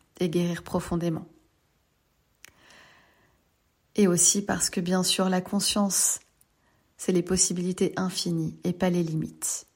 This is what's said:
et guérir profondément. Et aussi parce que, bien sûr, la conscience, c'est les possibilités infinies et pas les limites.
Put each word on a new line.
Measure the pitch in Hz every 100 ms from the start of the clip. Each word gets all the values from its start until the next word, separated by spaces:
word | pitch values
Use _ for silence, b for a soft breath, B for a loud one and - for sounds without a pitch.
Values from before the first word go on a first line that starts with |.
| _ -
et | 180
guérir | 170 175 170
profondément. | - 180 - 170 170 160 - - _ _ _ _ _ _ _ _ _ _ - b b b b b b b b b _ _ _ _ _ -
Et | 196
aussi | 175 - 202
parce | 202 190 -
que, | -
bien | 170 185
sûr, | 180 - 185
la | 185
conscience, | 180 202 180 214 202 - - - - _ _ _ _ _ _ -
c'est | -
les | 180
possibilités | 175 185 - 180 180 185 190 -
infinies | 185 - 180 165 160 -
et | 180
pas | 175 185
les | 180
limites. | 165 156 - - - - -